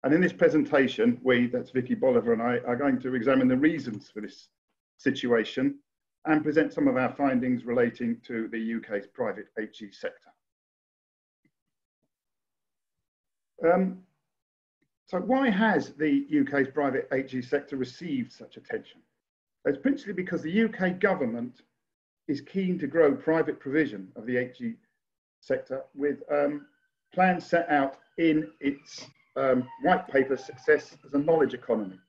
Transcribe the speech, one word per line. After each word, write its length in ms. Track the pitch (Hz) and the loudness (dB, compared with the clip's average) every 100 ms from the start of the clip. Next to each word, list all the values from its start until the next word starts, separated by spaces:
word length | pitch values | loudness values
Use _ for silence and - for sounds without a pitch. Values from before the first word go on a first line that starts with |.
And 100 | 135 | 2
in 80 | 160 | 2
this 100 | 180 | 2
presentation, 880 | - 170 156 - 147 131 - 117 120 | 4 4 4 2 2 2 2 2 2
we, 240 | 131 123 123 | 2 2 2
that's 240 | 120 - | -2 -4
Vicky 240 | 131 120 113 | -6 -2 0
Bolivar 360 | 131 120 110 | 2 2 2
and 100 | 113 | 0
I, 180 | 117 123 | 0 -2
are 180 | - 120 | -2 -2
going 240 | 143 123 | 0 0
to 140 | 131 127 | -2 -2
examine 340 | 127 135 127 | 2 4 4
the 80 | 127 | 4
reasons 520 | 156 156 120 101 - | 2 0 -6 -10 -12
for 80 | 110 | -14
this 260 | 104 - _ _ _ _ _ _ | -14 -16 _ _ _ _ _ _
situation 800 | 139 - 123 117 107 - 139 139 _ _ _ _ 156 | -2 -2 0 2 0 -2 -2 -2 _ _ _ _ 0
and 180 | 156 | 0
present 280 | 151 151 147 | 2 2 0
some 160 | - 143 | 2 2
of 80 | 127 | 2
our 160 | 127 - | -2 0
findings 500 | 139 127 127 123 117 | 0 2 0 -2 -2
relating 560 | 123 120 - 120 117 - | 0 0 0 -4 -6 -6
to 200 | 117 110 | -8 -6
the 100 | 113 | -6
U 200 | 113 117 | -6 -8
K's 280 | 113 104 101 | -6 -8 -8
private 400 | - 117 98 101 - | -8 -6 -6 -12 -10
H 220 | 110 - | -10 -12
E 100 | 104 | -18
sector. 380 | - 98 - _ _ _ _ _ _ _ _ _ _ _ _ _ _ _ _ _ _ _ _ _ _ _ _ _ _ _ _ _ _ _ _ _ - 165 | -12 -12 -12 _ _ _ _ _ _ _ _ _ _ _ _ _ _ _ _ _ _ _ _ _ _ _ _ _ _ _ _ _ _ _ _ _ -2 2
Um, 240 | 180 190 - _ _ _ _ _ _ _ _ _ _ _ | 2 2 -4 _ _ _ _ _ _ _ _ _ _ _
so 120 | 180 | -6
why 300 | 196 262 269 | -2 0 2
has 420 | 190 220 175 - | 2 2 2 -2
the 340 | - 151 139 139 | -4 0 0 0
U 160 | 151 139 | 0 0
K's 220 | 143 135 | 0 0
private 360 | 151 143 123 - | 0 0 -2 -2
H 220 | 131 131 | -4 -4
E 80 | 131 | -8
sector 340 | 123 143 - 139 | -4 -4 -4 -6
received 560 | 123 - 175 135 117 | -6 -8 -6 -6 -6
such 240 | - 113 - | -10 -20 -20
attention? 460 | - 113 - - _ _ _ _ _ _ - | -10 -10 -10 -20 _ _ _ _ _ _ -2
It's 120 | 143 | 0
principally 360 | 269 277 196 | 0 -2 -4
because 280 | 185 185 180 | -8 -4 -4
the 100 | 156 | -2
U 180 | 190 226 | 2 0
K 220 | 220 185 | 0 -2
government 680 | 180 202 185 127 117 120 - _ _ _ _ _ _ - | 0 0 0 -2 -4 -8 -12 _ _ _ _ _ _ -6
is 100 | - | -6
keen 400 | - 196 185 180 | -4 -4 -2 -2
to 80 | 143 | -2
grow 260 | 165 151 | 4 4
private 460 | 135 - 160 156 - | 4 0 0 0 -4
provision 480 | 139 147 151 104 95 - | -2 0 0 -4 -14 -14
of 100 | 113 | -4
the 120 | 123 | -2
H 240 | 123 - | -4 -8
E 140 | 120 113 _ _ _ _ _ _ | -10 -10 _ _ _ _ _ _
sector 420 | - 127 - 131 - | -6 -6 -4 -12 -12
with, 260 | 143 143 139 - | -4 -4 -4 -4
um, 360 | 147 143 147 - _ _ _ _ | 0 0 -2 -12 _ _ _ _
plans 320 | - 185 175 - | 2 2 2 0
set 240 | 170 165 | -2 2
out 280 | 147 135 - _ - | 2 2 -4 _ 0
in 320 | 165 156 156 - | 2 2 0 -4
its, 440 | 139 139 - - - _ _ - | -4 -4 -12 -20 -20 _ _ -4
um, 320 | 135 127 123 - | 0 0 0 -4
white 260 | 156 185 - | 0 0 2
paper, 300 | 139 135 131 | 0 0 -2
Success 580 | - - - 147 - - - | -6 -10 2 2 2 -20 -6
as 80 | |
a 40 | 139 | -2
Knowledge 360 | 151 160 135 | 2 2 2
Economy 460 | 123 - 113 98 95 | -2 -2 -2 -2 -12